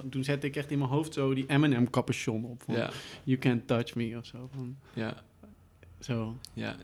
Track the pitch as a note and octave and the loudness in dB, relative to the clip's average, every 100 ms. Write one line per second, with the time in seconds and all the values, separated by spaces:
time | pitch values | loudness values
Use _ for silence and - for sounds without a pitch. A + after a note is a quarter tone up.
0 | C3 C3 C3 C#3+ C#3+ D3 C#3 C#3+ C3 C#3+ | -4 -2 0 0 -2 -4 -2 0 2 2
1 | D#3 - C3+ C3+ C3 C#3+ D3+ A#2+ A#2+ - | 0 0 2 2 4 6 6 6 4 2
2 | A#2+ A#2 - A2 A#2+ A#2+ - A#2 - - | 2 0 0 -2 -4 -8 -4 -2 -2 -4
3 | - - - B2+ C3 A#2+ - A#2 A#2+ A#2+ | -12 -6 0 2 4 2 2 2 2 -2
4 | A#2 A#2 - A#2 B2+ C3+ B2 C3+ - A#2 | -4 -4 -10 -14 -12 -8 -8 -10 -10 -6
5 | A2 - - _ - - - _ - - | -6 -6 -14 _ -20 -20 -20 _ -20 -12
6 | - A#2 A2 B2 - A2+ A2 G#2+ | -4 -2 -2 -8 -12 -8 -8 -8